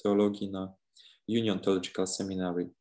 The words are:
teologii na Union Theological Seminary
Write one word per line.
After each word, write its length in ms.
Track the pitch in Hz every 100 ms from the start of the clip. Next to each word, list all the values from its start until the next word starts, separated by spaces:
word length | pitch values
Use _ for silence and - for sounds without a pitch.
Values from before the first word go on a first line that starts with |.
teologii 480 | 104 101 104 101 101
na 220 | 98 95 - _ _ - _ -
Union 300 | 113 113 95
Theological 480 | - 95 90 - 92
Seminary 640 | - 98 95 90 87 87 -